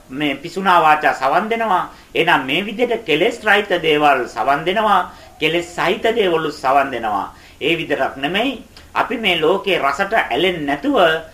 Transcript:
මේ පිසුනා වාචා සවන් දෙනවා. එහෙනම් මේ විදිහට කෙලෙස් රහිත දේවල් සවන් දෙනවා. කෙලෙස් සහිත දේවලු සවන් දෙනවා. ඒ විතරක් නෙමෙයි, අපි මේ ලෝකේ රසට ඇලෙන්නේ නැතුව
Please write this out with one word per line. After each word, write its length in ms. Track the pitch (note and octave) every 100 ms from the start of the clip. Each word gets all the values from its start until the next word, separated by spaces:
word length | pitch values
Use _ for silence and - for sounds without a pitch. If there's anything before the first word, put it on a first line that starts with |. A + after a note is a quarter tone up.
| -
මේ 280 | C3 D3+ C4+
පිසුනා 460 | E3+ F#3 F#3+ F3
වාචා 320 | D#3 D3+ D3
සවන් 360 | C3 C3 D#3+ G#3+
දෙනවා. 440 | A3+ A3+ F3+ - - -
එහෙනම් 340 | - E3 D#3 C3
මේ 200 | D3+ G3+
විදිහට 400 | G#3+ B3 A3+ -
කෙලෙස් 340 | D3+ F3 -
රහිත 300 | G#3+ G3+ G#3
දේවල් 560 | F3 D#3+ D3+ D3+ C3+ A2+
සවන් 380 | A#2 A#2 C#3+ E3
දෙනවා. 460 | G3 G#3+ F#3+ F3 - - -
කෙලෙස් 280 | D#3 E3 E3+
සහිත 360 | - D#3+ A3 A3+
දේවලු 460 | A#3 F#3+ E3 D#3
සවන් 400 | C#3+ C3 C#3 C3+
දෙනවා. 440 | B2 A2+ G2+ F#2 - - -
ඒ 200 | C3+ D#3+
විතරක් 380 | D3+ C#3+ B2+ C3+
නෙමෙයි, 460 | C#3 F#3+ B3+ A3+ - - -
අපි 260 | - F3 A#3+
මේ 240 | G#3+ E3+
ලෝකේ 380 | D#3 F#3 G3 E3+
රසට 340 | C#3 C#3+ G3
ඇලෙන්නේ 520 | A3 - A#2+ F#3 F3 C#3+
නැතුව 320 | C#3+ C#4 C4+ E3+ D#3+ -